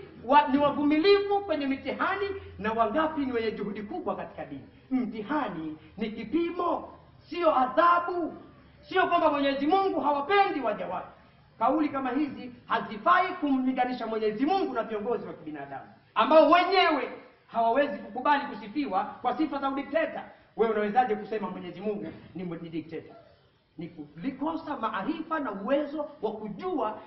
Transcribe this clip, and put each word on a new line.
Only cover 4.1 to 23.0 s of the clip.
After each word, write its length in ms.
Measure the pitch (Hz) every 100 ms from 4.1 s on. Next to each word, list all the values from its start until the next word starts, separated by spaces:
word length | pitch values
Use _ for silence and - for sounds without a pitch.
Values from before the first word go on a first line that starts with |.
| 175
katika 300 | 170 - 151
dini. 240 | 139 - - -
Mtihani 840 | 262 214 226 202 302 - 170 160 151 - -
ni 120 | 220
kipimo, 800 | 226 - 320 339 - 349 311 - - - - -
sio 300 | 330 330 262
adhabu. 760 | 254 - 339 349 339 359 311 - - - - -
Sio 260 | - 370 370
kwamba 220 | 349 320
Mwenyezi 360 | 285 277 269 285
Mungu 340 | 381 392 330
hawapendi 580 | 269 285 285 403 381 302
waja 280 | 240 185 175
wake. 200 | 180 - - - _ _ -
Kauli 300 | 233 302 294
kama 200 | 269 262
hizi 420 | 254 294 202 247 - -
hazifai 640 | 220 202 220 330 359 370
kumlinganisha 760 | - 285 262 254 254 254 254 226
Mwenyezi 380 | 220 214 208 277
Mungu 280 | 381 339
na 100 | 254
viongozi 440 | 214 214 208 226 185
wa 60 |
kibinadamu 520 | 160 156 151 139 139 - - _ -
ambao 360 | 240 311 285
wenyewe 600 | 339 359 381 349 285 233 - - _ _
hawawezi 500 | 226 226 247 277 285
kukubali 480 | - 247 262 285 262
kusifiwa 580 | - 214 302 277 185
kwa 340 | 196 - 247 226
sifa 200 | 311 277
za 120 | 269
udikteta. 540 | 269 277 262 - - - - _ -
Wewe 140 | 226
unawezaje 440 | 214 208 247 247 208
kusema 340 | 208 220 196
Mwenyezi 320 | 185 180 160
Mungu 320 | 208 202 160 - - 170
ni 80 |
mwe-, 160 | 185 165
ni 80 | 170
dikteta? 440 | 165 156 156